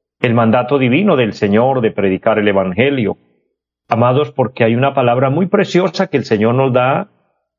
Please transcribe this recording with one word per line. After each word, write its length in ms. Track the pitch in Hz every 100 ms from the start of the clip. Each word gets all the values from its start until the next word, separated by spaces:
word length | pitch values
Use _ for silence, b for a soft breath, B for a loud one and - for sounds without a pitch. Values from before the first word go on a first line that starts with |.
| _ _
el 140 | 123
mandato 440 | 117 113 123 123 143
divino 380 | 127 139 202 147
del 160 | 113
Señor 480 | - 101 104 127 131
de 120 | 113
predicar 460 | 98 98 92 - 107
el 100 | 104
Evangelio. 680 | 98 92 90 135 139 98 - _ _ _ _ _ _ -
Amados, 440 | 113 120 127 143
porque 320 | - 120 -
hay 100 | 113
una 180 | 117 139
palabra 380 | 135 120 123 135
muy 160 | 147 185
preciosa 600 | 208 185 175 180 - 190
que 100 | 139
el 60 |
Señor 320 | - 107 110 123
nos 180 | 135
da 340 | 123 127 156 - _ _ _ _